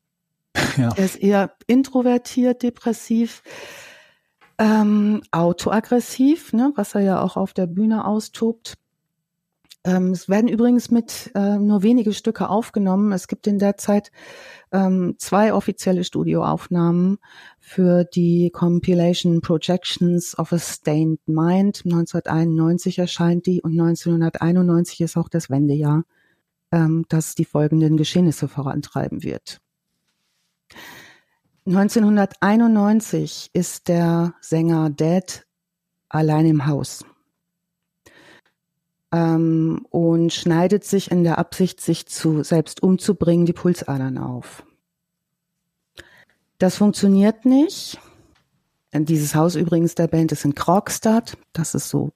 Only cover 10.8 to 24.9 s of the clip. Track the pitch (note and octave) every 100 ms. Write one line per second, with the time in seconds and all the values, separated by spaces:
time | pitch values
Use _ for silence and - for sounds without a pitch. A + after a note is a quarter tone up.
10.8 | - A#3 A3+ - - G3+ G3+ G#3 G#3 G#3
11.8 | G#3 B3 G#3+ G3 A3+ A3 F#3+ G3+ A#3+ G#3+
12.8 | F#3+ F#3+ G#3 F#3 - - G#3+ G3+ G3+ G3+
13.8 | - G3+ - _ - - - - _ F#3+
14.8 | F#3+ F#3 F3 - - G3 G#3+ G3+ - -
15.8 | F#3+ F#3 F3+ E3 E3 E3 D#3+ E3 - F3
16.8 | E3+ F3 F#3 G3+ - - - _ - -
17.8 | F3+ F3 F3 F3 E3+ F3 F3 - F3 F3
18.8 | F#3 F3 E3+ F3 F3+ E3 - D#3+ - F3+
19.8 | - - F3 F3 - - D#3+ E3+ - -
20.8 | - D3+ D#3+ D#3+ - D#3 E3 F#3 G3 -
21.8 | F3 E3+ E3+ E3+ - D#3+ E3 D#3+ D#3+ F3
22.8 | F#3+ F3+ F3+ - E3+ F3 F#3 F3+ E3 E3+
23.8 | E3+ E3+ F3 E3 E3 - E3 F3+ F3 E3+
24.8 | F3